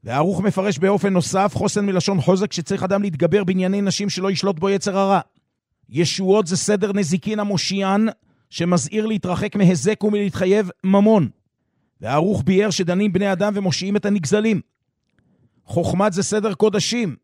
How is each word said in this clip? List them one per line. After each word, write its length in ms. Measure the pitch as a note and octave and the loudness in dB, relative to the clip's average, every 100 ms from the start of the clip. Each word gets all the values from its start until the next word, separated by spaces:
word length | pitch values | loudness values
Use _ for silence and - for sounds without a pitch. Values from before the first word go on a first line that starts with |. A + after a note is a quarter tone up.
והערוך 360 | A2 C3 E3 F3+ | -4 -2 0 0
מפרש 380 | G3+ F#3+ G3 F3+ | -2 0 -2 0
באופן 340 | F#3 G3+ G3+ | 2 2 2
נוסף, 400 | F#3 - F#3+ G3 | 0 0 0 0
חוסן 320 | - G#3 G#3 G3+ | 0 -2 -2 0
מלשון 340 | F#3 F#3 G3 | 0 0 0
חוזק, 320 | C3+ F#3 G#3 | 2 2 0
שצריך 300 | - D#3+ G3 | -6 -6 -4
אדם 200 | F#3 G3 | -2 -2
להתגבר 420 | G3+ D3 E3+ G3 | -2 -2 0 2
בענייני 360 | F#3 F#3 F#3 G3+ | 0 -2 0 0
נשים 300 | G3+ - G3+ | -2 -2 -4
שלא 200 | F3+ F#3+ | -4 -4
ישלוט 280 | F#3 G3 D#3+ | -2 -2 -2
בו 120 | G3 | -2
יצר 280 | G3 G3+ F#3+ | -2 -2 0
הרע. 220 | G3 F#3+ - _ _ _ _ _ _ | 2 0 -2 _ _ _ _ _ _
ישועות 580 | B2+ E3+ - F#3+ G#3 E3+ | -2 -2 0 2 4 2
זה 100 | F#3+ | -2
סדר 360 | - G#3 G3+ | 0 0 0
נזיקין 480 | G3 E3 F3 G3+ G#3+ | -2 0 -2 -2 -4
המושיען, 680 | G#3 G3 - G3 F#3+ G3+ A3 - _ _ _ | -2 -4 -4 -2 0 2 0 -4 _ _ _
שמזהיר 560 | - E3+ F3+ - G#3+ A3 | -4 0 0 0 -4 -2
להתרחק 500 | A3 F3+ F3 G3+ G#3 | -2 -2 -4 -4 2
מהיזק 480 | F#3 F3+ D#3+ G#3+ | 4 4 0 0
ומלהתחייב 680 | G3+ G#3 G3+ - F#3 G3+ F#3+ - | 0 0 -2 0 2 2 0 -4
ממון. 440 | F#3 G3 G#3 A3 C3 - _ _ _ _ _ _ | 2 4 6 4 2 -4 _ _ _ _ _ _
והערוך 420 | G#2+ C#3+ F3+ F#3 | -2 0 2 0
ביאר 280 | C#3 F#3+ G#3 | 2 2 2
שדנים 420 | F#3 E3+ F3+ G#3+ | 0 -2 0 0
בני 200 | F3+ G3+ | 0 0
אדם 200 | F#3 G3+ G3+ | 0 -2 0
ומושיעים 400 | F#3+ C#3 F#3 G#3 | -2 -2 -2 -2
את 80 | G3+ | 0
הנגזלים. 540 | G3+ D3+ G#3 A3 G3+ - _ _ _ _ _ _ _ _ _ | -2 0 0 2 0 -4 _ _ _ _ _ _ _ _ _
חוכמת 480 | _ - E3 F3 G#3 | _ -2 -2 0 0
זה 100 | F3+ | 0
סדר 320 | F#3+ G#3+ G#3 | -2 -2 -2
קודשים. 640 | F#3 G#3+ G3+ - A#3+ G#3 B2+ | 0 0 0 -2 -2 -4 -8